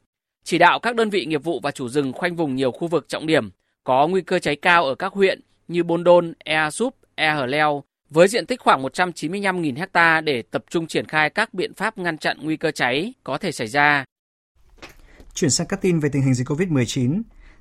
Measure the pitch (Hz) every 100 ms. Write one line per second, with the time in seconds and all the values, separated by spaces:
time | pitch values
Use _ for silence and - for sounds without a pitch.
0 | _ _ _ _ - 165 170 139 226 233
1 | 220 196 139 151 156 139 143 143 123 143
2 | 135 - 180 170 156 131 135 - 170 165
3 | - 110 156 151 107 - _ _ - 131
4 | 151 185 165 180 165 147 190 170 143 123
5 | 190 196 190 - _ _ - 170 170 170
6 | 175 175 170 - - 156 151 - 247 -
7 | _ - 156 151 123 147 151 143 - _
8 | _ 151 196 233 - 254 - 143 131 -
9 | 180 - 156 196 196 180 156 127 185 175
10 | 165 160 156 123 - - - 175 160 165
11 | 160 156 151 - 226 185 165 - 208 208
12 | 175 156 170 - 151 156 160 - 127 135
13 | 208 - - 139 190 - 113 139 147 143
14 | 127 _ _ _ _ _ _ _ - -
15 | - - - - 160 127 170 196 185 165
16 | 147 139 131 127 131 147 190 143 117 143
17 | 123 185 226 - - -